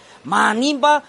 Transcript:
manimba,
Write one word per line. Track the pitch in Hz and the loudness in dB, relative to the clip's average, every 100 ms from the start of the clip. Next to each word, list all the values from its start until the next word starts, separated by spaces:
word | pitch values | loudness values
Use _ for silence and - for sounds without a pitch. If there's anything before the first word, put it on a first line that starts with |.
| - - 139 | -20 -18 -4
manimba, | 202 214 214 277 285 294 302 | 0 0 0 -2 0 2 0